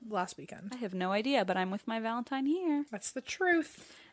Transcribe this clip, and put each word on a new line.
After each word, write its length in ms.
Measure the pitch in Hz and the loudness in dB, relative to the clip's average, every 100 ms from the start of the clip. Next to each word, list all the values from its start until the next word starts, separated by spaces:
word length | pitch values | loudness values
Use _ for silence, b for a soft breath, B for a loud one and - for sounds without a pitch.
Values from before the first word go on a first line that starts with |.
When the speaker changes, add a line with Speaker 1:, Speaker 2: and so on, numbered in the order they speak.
| 226 | -4
Speaker 1:
last 280 | 202 180 - | -2 -2 -6
weekend? 340 | - - 202 | -10 -10 -10
Speaker 2:
I 40 | 247 | -6
have 160 | 214 | -4
no 180 | 185 185 | -2 0
idea, 320 | 202 240 269 | 2 4 4
but 120 | 190 185 | 4 2
I'm 120 | 185 | 0
with 140 | 202 - | -2 -4
my 120 | 226 | -4
Valentine 460 | 226 233 240 269 | -2 -4 -2 0
here. 400 | 269 359 349 294 285 | 2 2 2 2 0
Speaker 1:
That's 220 | 208 - | -2 -2
the 100 | 262 | -2
truth. 720 | - - 370 339 302 - B B B | -6 2 4 4 2 -10 B B B